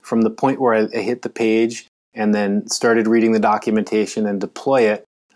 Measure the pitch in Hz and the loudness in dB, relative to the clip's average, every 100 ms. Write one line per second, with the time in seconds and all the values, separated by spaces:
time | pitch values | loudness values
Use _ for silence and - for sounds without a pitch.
0 | - 117 110 110 135 139 127 110 107 117 | -4 0 0 0 -2 0 2 2 0 -2
1 | 101 120 - - 113 110 117 117 - _ | -4 -4 -6 -2 0 2 0 -2 -16 _
2 | _ 113 107 104 202 202 - - 120 117 | _ -4 0 0 0 -2 -4 -2 0 2
3 | 110 113 113 113 107 104 - 107 104 107 | 2 2 2 2 2 0 0 -2 0 -2
4 | 101 - 107 101 95 - - 135 110 104 | -2 -2 -4 -4 -6 -6 0 2 2 0
5 | - _ _ | -6 _ _